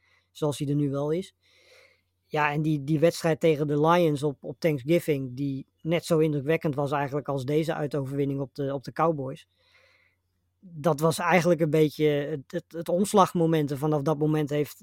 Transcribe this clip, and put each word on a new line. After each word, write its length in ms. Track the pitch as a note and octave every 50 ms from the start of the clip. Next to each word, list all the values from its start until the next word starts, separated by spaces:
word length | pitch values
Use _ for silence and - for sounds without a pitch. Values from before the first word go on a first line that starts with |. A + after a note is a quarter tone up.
| _ _ _ _ _ _
zoals 260 | - - D#3 D3 C#3+ -
die 100 | D3+ C#3
er 60 | C#3+
nu 160 | D3 D3 C#3
wel 200 | C3+ C#3 C#3+ D3+
is. 240 | D#3+ F3 F#3+ - _ _ _ _ _ _ _ _ - - _ _ _ _ _ _ _ _ _
Ja, 260 | _ - D3+ D3 D3 D3
en 100 | D#3 D3+
die, 220 | D#3 D#3 D3 C3+
die 140 | C#3 D#3+ D3
wedstrijd 420 | D3+ E3+ E3+ - - E3 D#3 -
tegen 260 | - E3 D#3 C3+ D3+
de 140 | D3 D3 D3 D3+
Lions 360 | D#3+ E3+ F3 F3 D#3 D3 C3+ C#3+
op, 220 | D3+ C3+ - -
op 160 | F3 C#3+ -
Thanksgiving, 760 | - E3+ D3 C#3 A#2 D3 E3+ F3 - - D3 C#3 C3+ B2+ B2
die 300 | B2+ C#3+ C#3 C3+ C3+ - _ _ _
net 240 | - D#3+ F3 E3 -
zo 140 | - F3 D#3
indrukwekkend 560 | D#3+ D#3+ D3 D3 B2+ C#3+ D#3+ D#3+ - E3 C3
was 180 | C3+ C#3+ C3+ D3
eigenlijk 360 | C#3 C#3+ C3+ C3 D3 B2+ -
als 160 | C#3 C#3 B2
deze 300 | C3 D3+ D#3+ E3 D3 D#3+
uitoverwinning 640 | - D3+ D3 - D3 C3+ C3 C#3 C#3 C#3+ C#3 C#3 C#3
op 140 | C#3 - _
de, 200 | - C#3+ C3+ C#3
op 100 | C#3+ -
de 80 | - -
Cowboys. 540 | - D#3 E3+ E3 C#3+ C3+ C3 D3 - - _ _ _ _ _ _ _ _ _ _ _ _ _ _ _ _ _ _ _ _ _ _ _
Dat 400 | - F#3 E3+ D#3 C#3 F3 D#3 C#3
was 180 | D#3 E3 D#3 -
eigenlijk 420 | F3 E3+ E3 F#3 D3+ F3 F3 D3
een 100 | E3 D#3
beetje 340 | D3 D#3 D#3 D3+ - - D3+
het, 340 | D3+ D3 C#3+ C#3+ C#3+ D#3+ C#3 C3
het, 180 | - - E3+ - _
het 200 | - E3 E3+ -
omslagmoment. 800 | F3+ F3 G#3 - - G#3 F3+ - - F3+ E3 D#3+ E3 D#3+ D3+ C#3
En 80 | D3 C3
vanaf 240 | D3 D#3 D3+ D3+ C#3
dat 160 | D#3 D#3 C#3+
moment 320 | D3+ D3+ D3+ D3+ D3+ C3+
heeft, 280 | D3 D3 C#3+ - - -